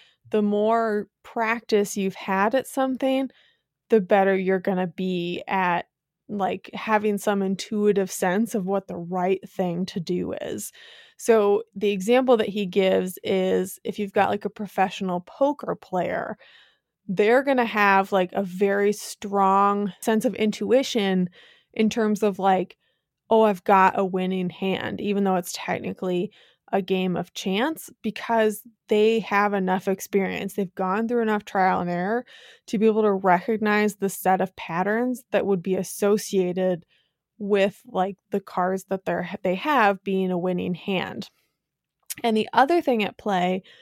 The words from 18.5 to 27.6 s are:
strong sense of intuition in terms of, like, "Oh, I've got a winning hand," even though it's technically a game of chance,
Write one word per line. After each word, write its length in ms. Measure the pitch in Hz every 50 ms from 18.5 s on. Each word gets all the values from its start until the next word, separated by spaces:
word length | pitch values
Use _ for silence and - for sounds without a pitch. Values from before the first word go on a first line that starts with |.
| 180 185 208 196 196 202 202 208
strong 1000 | 202 - - - - - - 196 202 202 196 190 196 196 202 202 202 202 208 185 - -
sense 240 | - 240 220 220 -
of 100 | 247 185
intuition 920 | - 220 214 202 - 214 196 226 269 262 - - 226 202 190 185 185 180 175 _ - - - _ _ _ _
in 180 | - - 220 208
terms 320 | - 240 220 208 208 190
of, 160 | 220 208 185 196
like, 380 | 190 196 185 190 185 - - _ _ _ _ _ _ _ _ _ _ -
"Oh, 120 | 226 220
I've 220 | 220 208 196 180 -
got 340 | - 196 190 190 190 - 202
a 60 | 196
winning 460 | 185 185 185 185 185 190 185 180 175
hand," 500 | - - 190 185 185 - - - 208 190
even 240 | - 208 196 202 202
though 120 | 190 185
it's 160 | 180 180 - -
technically 800 | - - - - - - - 196 - - 185 180 180 190 - _ _ _ _ _ _ _ -
a 100 | - 196
game 340 | 180 185 190 185 185 185 175
of 180 | 165 175 - -
chance, 560 | - - 196 190 208